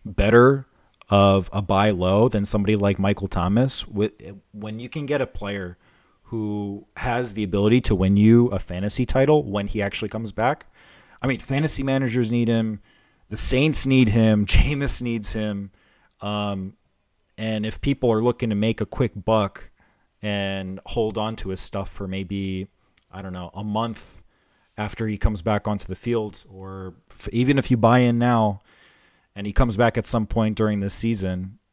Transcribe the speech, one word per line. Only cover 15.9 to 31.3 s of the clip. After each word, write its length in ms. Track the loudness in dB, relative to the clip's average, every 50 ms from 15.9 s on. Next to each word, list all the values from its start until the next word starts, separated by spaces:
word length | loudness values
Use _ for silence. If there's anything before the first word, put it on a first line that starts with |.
| _ _ _ _ _ _
Um, 520 | -10 -6 -6 -4 -4 -4 -6 -6 -8 -10 -12 _ _ _ _ _ _ _ _ _ _ _ _ -8
and 280 | -6 -4 -4 -4 -4
if 160 | -6 -6 -4
people 280 | -2 -2 -2 0 0 0
are 140 | 2 2 2
looking 260 | 0 0 0 -2 -2
to 40 | -2
make 240 | 0 0 0 0 -2
a 60 | -4
quick 260 | -8 -2 -4 -4 -4 -4
buck 560 | -6 -2 0 2 2 0 -2 -6 -12 -20 -20 _ _ _ _ _ _ _ _ _ _
and 580 | -8 -6 -4 -4 -4 -4 -6 -6 -8 -10 -12 -12 -14
hold 320 | -8 -4 -4 -2 -2 -2 -4
on 180 | -6 -6 -6 -8
to 120 | -8 -6
his 100 | -4 -2
stuff 300 | -4 -2 -2 -6 -8 -8
for 180 | -10 -10 -10 -8
maybe, 600 | -6 -8 -6 -6 -6 -4 -4 -4 -6 -6 -8 -10 _ _ _ _ _ _ _ _
I 100 | -18 -16
don't 120 | -14 -12 -12
know, 160 | -12 -12 -12 -10
a 100 | -10 -6
month 600 | -4 -2 -2 -2 -2 -6 -10 -16 -20 -20 -20 -20 _ _ _ _ _ _ _ _ _ _ -8
after 300 | -8 -8 -6 -6 -4 -4
he 100 | -4 0
comes 240 | 0 0 0 0
back 260 | -2 -2 -2 0 0 -2
onto 200 | -4 -4 -6 -10
the 80 | -12
field, 500 | -8 -4 -2 -2 -2 -2 -6 -10 -16 -20 -20
or 440 | -20 -16 -16 -14 -12 -12 -12 -12 -14 -16 _ _
f-, 180 | -20 -14 -12 -4 -2
even 240 | 0 2 2 2 2
if 120 | 2 2
you 60 | 2
buy 240 | 4 6 6 6 6
in 180 | 4 4 2 2
now 440 | 2 2 2 2 2 0 0 -4 -10 _ _ _ _ _ _ _ _ _ _ _ _ _ _
and 100 | -10 -10
he 60 | -2
comes 240 | 2 2 2 2 2
back 220 | 2 0 0 0 -2
at 80 | -4
some 200 | -2 -2 -2 -2
point 300 | -2 0 0 0 0 0
during 240 | 0 0 0 0 -2
this 140 | -2 -2 -4
season, 640 | -2 -2 -2 -2 -2 -2 -4